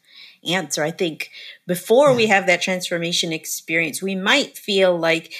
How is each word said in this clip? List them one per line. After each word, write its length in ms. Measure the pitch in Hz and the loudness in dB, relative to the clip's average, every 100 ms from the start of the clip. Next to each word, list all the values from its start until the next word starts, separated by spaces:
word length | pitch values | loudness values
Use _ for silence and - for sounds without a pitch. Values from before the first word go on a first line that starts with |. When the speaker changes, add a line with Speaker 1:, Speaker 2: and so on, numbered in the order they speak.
| _ - - _ - | _ -20 -20 _ -4
Speaker 1:
answer. 360 | 185 147 - | -4 -4 -4
I 80 | 151 | -4
think 380 | 165 175 151 - - - - - | -2 -4 -4 -12 -14 -20 -16 -6
before 480 | 175 - 233 294 | -6 2 6 6
we 120 | 247 220 | 4 4
Speaker 2:
Yeah. 80 | |
Speaker 1:
have 120 | 196 180 | 4 4
that 160 | 175 | 2
transformation 680 | 190 180 - 170 170 175 175 | 0 -4 -4 -4 -2 -2 -2
experience, 680 | 160 - - - 165 165 131 | -6 -8 -10 -4 -2 -2 -4
we 140 | 190 | -6
might 420 | 190 202 277 - - | -4 0 0 0 -8
feel 400 | - 196 185 175 | -2 2 2 2
like 360 | 165 165 - | 0 0 -4